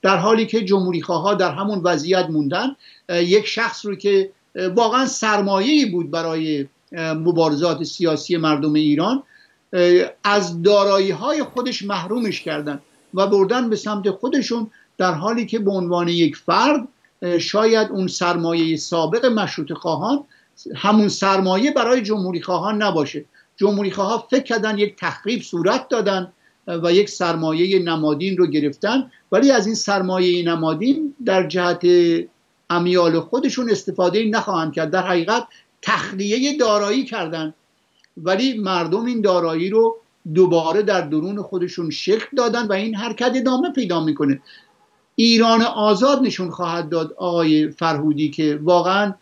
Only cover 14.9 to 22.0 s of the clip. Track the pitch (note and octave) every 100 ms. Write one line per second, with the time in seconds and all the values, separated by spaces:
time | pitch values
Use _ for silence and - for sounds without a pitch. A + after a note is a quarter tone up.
14.9 | - F3+ D#3+ G3 A#3 G#3+ A3+ G3 F#3+ F3
15.9 | F3 E3+ F3 D#3+ - - F3+ B3+ D4+ A3+
16.9 | _ _ _ F3+ F3 - G3+ A3+ A3+ G#3+
17.9 | G3 F#3 - F3 F3 E3 E3+ E3 D#3+ -
18.9 | E3+ D#3 A3 B3+ A3 F#3 - D3 D3+ D#3+
19.9 | D3+ G3+ C#4+ - _ _ - - - G3
20.9 | G#3+ G#3 - G3 F#3+ F#3+ F#3+ C4+ C#4 A#3
21.9 | B3+